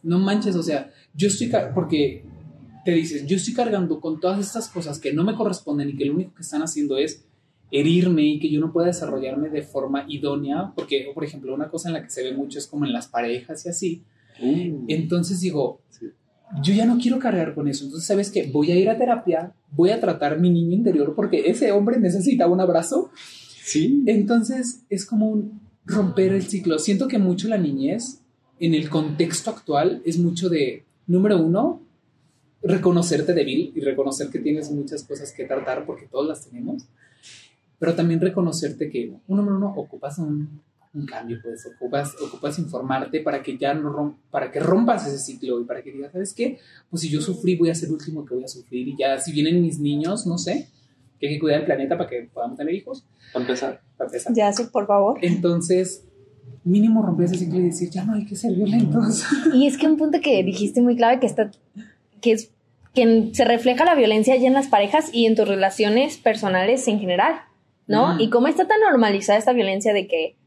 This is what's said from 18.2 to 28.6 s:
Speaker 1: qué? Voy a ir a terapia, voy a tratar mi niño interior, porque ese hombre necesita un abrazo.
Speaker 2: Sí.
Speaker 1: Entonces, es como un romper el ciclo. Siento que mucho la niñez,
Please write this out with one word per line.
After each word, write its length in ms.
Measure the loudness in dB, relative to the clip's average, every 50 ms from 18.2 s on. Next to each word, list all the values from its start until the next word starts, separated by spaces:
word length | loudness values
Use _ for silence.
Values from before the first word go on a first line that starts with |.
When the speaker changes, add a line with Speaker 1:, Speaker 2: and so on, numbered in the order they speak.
| 0 0
Speaker 1:
qué? 180 | -2 -2 -2 0 0
Voy 180 | 0 2 4
a 60 | 4
ir 120 | 4 4 4
a 60 | 2 2
terapia, 560 | 2 0 0 0 0 -2 -2 -2 -2 -6 -16 _ _ _ 0
voy 180 | 2 4 4
a 80 | 4 2
tratar 400 | 0 -2 0 0 -2 -2 0 2
mi 120 | 4 4
niño 260 | 4 4 2 2 2
interior, 380 | 2 2 2 2 2 2 0 0
porque 340 | -2 0 0 0 2 2 0
ese 220 | 0 2 2 2 2
hombre 260 | 2 2 2 2 2
necesita 480 | 2 2 2 2 2 2 2 4 4
un 140 | 4 4 4
abrazo. 500 | 2 2 2 0 0 0 -2 -2 -2 -2 -8 -20 -20 -20 -20 -20 -20 -20 -20 -18 -10
Speaker 2:
Sí. 400 | -4 0 0 2 4 2 4 4
Speaker 1:
Entonces, 760 | 4 4 4 4 4 2 2 2 0 -2 -4 -4 -6 -8 -12 _ _
es 160 | -6 -6 -6
como 240 | -2 0 0 0 2
un 300 | 0 -2 -4 -4 -10 -16 -20 -20 _ _ _
romper 460 | -4 0 0 0 0 2 2 2 2 2
el 120 | 0 -2
ciclo. 340 | -2 -6 -4 0 0 0 0
Siento 300 | 0 0 0 0 0 0
que 100 | 2 2
mucho 300 | 2 2 2 0 -2 -2
la 100 | 0 0
niñez, 640 | 0 0 -2 -2 -2 -2 -2 -4 -6 -10 -14 -16 _ _ _ _ _ _ _ _